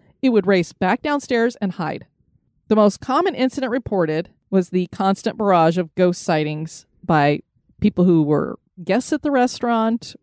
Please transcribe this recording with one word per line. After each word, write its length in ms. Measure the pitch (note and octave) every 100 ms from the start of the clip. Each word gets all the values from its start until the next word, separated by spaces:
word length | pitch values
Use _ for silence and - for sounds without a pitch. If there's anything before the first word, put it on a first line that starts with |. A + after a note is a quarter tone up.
| _ _
it 80 | C4+
would 180 | A3+ F3+
race 260 | F#3+ E3
back 280 | - F#3 G#3+
downstairs 540 | D4+ C#4+ - A#3+ A#3+ A#3
and 160 | G3
hide. 340 | - D#3+ - - _ _ _ _ _ -
The 80 | G#3+
most 240 | G#3 -
common 360 | - C4+ F#4 D4+
incident 360 | C4 - B3+
reported 600 | B3 - G3+ D#3+ D#3 F3 _ -
was 200 | F#3+ F3+
the 180 | F#3 F3+
constant 500 | - F#3+ G3 - -
barrage 400 | G#3 F3+ E3 E3
of 180 | E3 -
ghost 260 | F3+ F3
sightings 640 | - D#3+ D3+ D3+ D#3+ - - _
by 380 | - D#3+ C#3+ D3 - _ _ -
people 240 | G#3+ -
who 180 | F3+ E3
were 380 | D3 D3 D3+ - _ -
guests 300 | F3 G3 -
at 80 | D4+
the 100 | D4+
restaurant 840 | C#4 B3 - A#3+ A#3 A3 A3+ - -